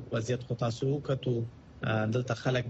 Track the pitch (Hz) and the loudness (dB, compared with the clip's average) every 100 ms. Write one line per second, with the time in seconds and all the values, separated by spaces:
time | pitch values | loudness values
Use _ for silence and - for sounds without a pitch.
0 | - 120 113 123 - - 117 117 135 143 | -4 -2 0 -2 -2 0 0 0 0 0
1 | - 135 127 117 117 - - - 113 110 | 0 0 2 0 0 -8 -18 -4 0 2
2 | 107 123 127 113 139 123 | 4 2 0 0 2 2